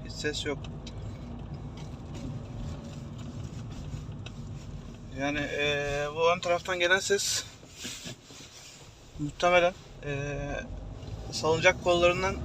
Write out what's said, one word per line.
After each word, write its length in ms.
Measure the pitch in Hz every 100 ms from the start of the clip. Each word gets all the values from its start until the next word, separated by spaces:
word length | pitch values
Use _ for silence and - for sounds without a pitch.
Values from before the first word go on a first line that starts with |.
Hiç 80 | -
ses 340 | - 151 147 147
yok. 120 | 135 - - - - - - - - - - - - - - - - - - - - - - - - - - - - - - - - - - - - - - - - - - - - - 131
Yani, 200 | 143 147
e, 680 | 143 143 147 143 143 143 147 151
bu 160 | 170
ön 80 | 180
taraftan 380 | 175 175 170 180
gelen 200 | 175 190
ses 460 | 190 202 - - - - - - - - - - - - - - - - - - - -
muhtemelen, 560 | 147 - 175 180 170 190 - -
e, 320 | 143 139 143 143 143 139 - - - - - - -
salıncak 520 | - 156 160 180 180
kollarından 520 | 180 175 175 180 190 196